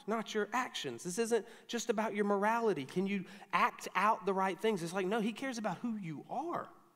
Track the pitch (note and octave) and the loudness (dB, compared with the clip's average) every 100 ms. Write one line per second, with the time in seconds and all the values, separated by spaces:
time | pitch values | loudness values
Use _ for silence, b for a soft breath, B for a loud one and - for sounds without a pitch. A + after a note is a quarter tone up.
0 | - A3+ G#3 G#3+ G#3 B3 B3+ - C#3 A#2 | -4 -2 -2 -2 0 0 -2 -4 -6 -6
1 | F3+ F3+ A3+ A3+ B B - A#3 - A3 | -4 -2 2 2 B B -8 -2 0 0
2 | G#3+ G#3 G3+ G3+ G#3 A#3 A3+ D#3 C3 F3+ | 0 0 0 2 2 4 2 2 -2 -2
3 | F#3+ G3 B B B F3 A3+ - - F#3 | 0 0 B B B 2 2 2 -2 4
4 | G#3 G#3+ F3+ F#3+ F#3+ F3 A3 G3 E3 F#3+ | 4 4 2 2 2 2 2 2 0 0
5 | F#3 A3+ G#3+ G#3 C4+ A#3 G#3+ E3+ A#3+ G#3+ | 0 2 0 -2 -4 -2 -2 -2 -2 -4
6 | E3+ C#3+ - G#3 E4+ - - - - | -4 -8 -6 -4 -2 -4 -6 -12 -20